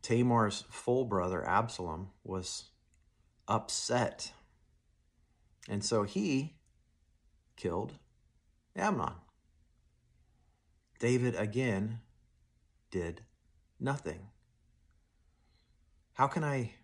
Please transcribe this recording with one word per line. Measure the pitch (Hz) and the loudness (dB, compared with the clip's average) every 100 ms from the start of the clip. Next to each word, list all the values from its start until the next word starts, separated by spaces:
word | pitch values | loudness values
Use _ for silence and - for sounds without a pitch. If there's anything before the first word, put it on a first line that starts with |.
Tamar's | - 117 123 117 107 95 - | 2 4 6 6 4 0 -10
full | - - 127 | -6 0 2
brother, | 120 101 90 92 - | 2 0 0 -2 2
Absalom, | 95 117 - 90 80 95 - | 2 0 -4 -6 -6 -10 -14
was | - 92 90 - - _ _ _ _ _ _ _ - | -8 -6 -6 -10 -14 _ _ _ _ _ _ _ -2
upset. | 107 - - - 123 117 - - - - _ _ _ _ _ _ _ _ _ _ _ - | -2 0 -6 0 2 0 -2 -14 -14 -20 _ _ _ _ _ _ _ _ _ _ _ -6
And | 101 | -4
so | 95 113 | 0 2
he | 101 196 202 135 151 - _ _ _ _ _ _ _ _ _ - | 2 0 2 0 -2 -10 _ _ _ _ _ _ _ _ _ -6
killed | 92 85 139 - _ _ _ _ _ _ _ 190 | -4 -2 -4 -10 _ _ _ _ _ _ _ -2
Amnon. | 196 180 90 87 - _ _ _ _ _ _ _ _ _ _ _ _ _ _ _ _ _ | 0 0 -2 -6 -18 _ _ _ _ _ _ _ _ _ _ _ _ _ _ _ _ _
David, | 117 127 123 92 | 2 4 2 0
again, | 104 113 131 98 107 113 - _ _ _ _ _ _ _ _ | 0 0 0 0 0 -4 -10 _ _ _ _ _ _ _ _
did | 92 85 85 - _ _ _ _ _ | -4 -4 -6 -16 _ _ _ _ _
nothing. | 135 139 - 87 92 _ _ _ _ _ _ _ _ _ _ _ _ _ _ _ _ _ _ | -4 -4 -6 -10 -14 _ _ _ _ _ _ _ _ _ _ _ _ _ _ _ _ _ _
How | - 135 | 2 2
can | 175 | 4
I | 151 139 117 - | 0 0 -2 -8